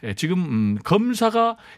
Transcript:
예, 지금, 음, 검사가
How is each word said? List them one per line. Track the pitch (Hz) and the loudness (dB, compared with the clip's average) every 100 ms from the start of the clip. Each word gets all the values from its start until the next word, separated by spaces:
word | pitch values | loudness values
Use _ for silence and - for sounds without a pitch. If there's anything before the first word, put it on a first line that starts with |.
예, | 113 | -10
지금, | 98 156 180 | -6 -2 -2
음, | 165 110 104 101 | 0 0 0 0
검사가 | - 190 240 226 226 226 233 226 - | 0 2 2 0 0 2 0 -2 -14